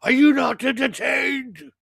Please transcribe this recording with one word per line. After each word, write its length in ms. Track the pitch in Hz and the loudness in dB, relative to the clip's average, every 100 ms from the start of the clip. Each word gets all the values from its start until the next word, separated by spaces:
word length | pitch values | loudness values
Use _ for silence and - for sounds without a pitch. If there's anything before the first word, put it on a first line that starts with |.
Are 80 | - | 0
you 220 | 254 294 | 4 4
not 300 | 277 254 233 | 4 0 -2
entertained? 1080 | 254 233 269 - 233 269 269 277 254 170 147 _ | -4 -2 -4 -4 -4 -2 -2 -4 -8 -16 -20 _